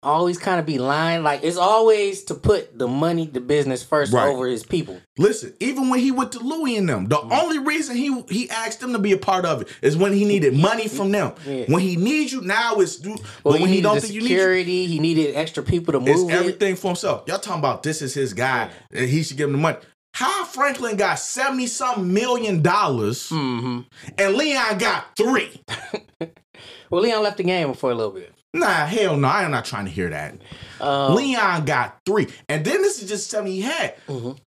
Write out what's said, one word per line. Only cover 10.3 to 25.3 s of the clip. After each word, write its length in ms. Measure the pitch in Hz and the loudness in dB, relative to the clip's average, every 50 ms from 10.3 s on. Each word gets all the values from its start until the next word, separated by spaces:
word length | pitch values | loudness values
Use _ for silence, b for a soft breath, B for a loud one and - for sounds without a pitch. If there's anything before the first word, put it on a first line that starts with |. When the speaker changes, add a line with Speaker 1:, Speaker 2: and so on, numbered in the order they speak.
| 202 196 156 139 131 | 2 4 4 4 4
Speaker 2:
money 360 | 139 160 196 226 233 220 214 | 6 4 4 2 0 -2 -4
from 220 | 226 - 196 196 | -4 -2 -2 0
them. 200 | 202 208 190 - - - 156 139 | 2 2 0 -2 -4 -8 -10 -8
Speaker 1:
Yeah. 160 | 139 131 120 101 | -6 -6 0 2
Speaker 2:
When 140 | 147 180 | 2 2
he 140 | 185 190 175 | 2 0 0
needs 380 | 165 175 233 302 311 302 240 262 | 0 0 2 2 0 0 -2 -4
you, 80 | 262 | -6
now 340 | 180 180 196 220 240 233 220 | -4 -2 0 0 0 0 4
it's 220 | 208 185 170 - - | 2 2 2 2 -10
do, 140 | 139 190 | -10 -10
Speaker 1:
Well, 80 | 214 - B B B B B | -10 -10 B B B B B
Speaker 2:
but 80 | 147 143 | 4 4
when 80 | 160 | 4
Speaker 1:
he 40 | 180 190 | 6 4
Speaker 2:
he 40 | 185 | 4
Speaker 1:
needed 80 | 196 175 | 4 4
Speaker 2:
don't 120 | 208 214 | 4 2
Speaker 1:
the 60 | 175 | 2
Speaker 2:
think 120 | 139 220 202 | 0 -2 -6
you 60 | 214 | -4
need 60 | 220 247 | 0 2
Speaker 1:
security, 580 | 185 185 190 185 185 185 180 175 180 180 185 180 | 2 4 4 4 4 2 0 0 0 -2 0 0
he 120 | 170 151 | 0 0
needed 360 | 151 165 165 156 160 143 135 | 2 2 2 2 2 2 0
extra 280 | 143 160 160 - - - | -2 -4 -4 -4 -8 -2
people 300 | - 185 175 165 - 147 | 0 0 0 0 2 0
to 60 | 135 123 | 2 4
Speaker 2:
it's 140 | 135 147 175 | 4 4 4
Speaker 1:
move 100 | 180 175 | 4 2
it. 40 | 160 | 2
Speaker 2:
everything 420 | 175 180 185 185 - 208 196 185 | 2 2 0 0 0 0 0 0
for 120 | - - 190 | -2 -2 -4
himself. 360 | 180 180 - 190 147 - - 139 | -4 -2 -2 -2 -4 -4 -4 -6
Y'all 120 | 175 196 | -6 -6
talking 200 | - 214 185 165 | -4 -6 -6 -2
about 240 | 147 139 120 - - | 0 -2 -2 -2 -4
this 180 | 151 156 156 | -6 -6 -4
is 120 | 147 127 127 | -6 -6 -4
his 200 | 143 135 123 101 | -2 -4 -4 -2
guy, 360 | 90 123 131 131 120 113 110 B B B B | -2 -2 0 0 0 -2 -4 B B B B
Speaker 1:
Yeah. 80 | - - | -4 -2
Speaker 2:
and 100 | 127 123 | 0 2
he 140 | 131 160 160 | 2 0 0
should 140 | - 139 131 | -2 -4 -4
give 100 | 151 143 | -2 -2
him 60 | 139 | 0
the 60 | 139 | 2
money. 180 | 156 160 - - B B B _ _ _ _ | 0 0 0 -2 B B B _ _ _ _
How 280 | - 254 262 392 370 359 | -4 -2 -2 -2 -2 -6
Franklin 500 | - - 262 269 285 269 233 247 233 214 | -8 -4 -2 -2 -2 -2 -2 -4 -4 -2
got 200 | 190 202 185 160 - | 0 0 0 0 -2
seventy-something 960 | - - - 247 262 269 269 254 254 240 - - 262 254 247 208 185 180 180 | -4 -8 -4 -2 -2 -2 0 -2 -4 -4 -4 -4 -2 -2 -2 -2 -2 0 2
million 480 | 208 233 254 247 233 226 214 196 165 | 2 2 2 0 0 0 0 0 0
dollars 680 | 147 170 175 208 208 175 139 117 107 104 120 - - - | 0 2 2 0 0 0 0 0 -2 -2 -4 -6 -8 -6
Speaker 1:
Mm-hmm. 500 | 165 160 143 131 123 117 117 123 123 120 120 _ B B B B B - | -4 -4 -4 -4 -4 -4 -6 -6 -6 -8 -10 _ B B B B B -2
Speaker 2:
and 160 | 196 196 196 | 0 0 2
Leon 420 | 240 302 311 277 262 247 220 214 190 | 0 0 0 0 -2 -2 -2 -2 -2
got 280 | 233 226 - - - - _ - | -2 -2 -2 -4 -6 -10 _ -2
three? 420 | 220 240 | 0 2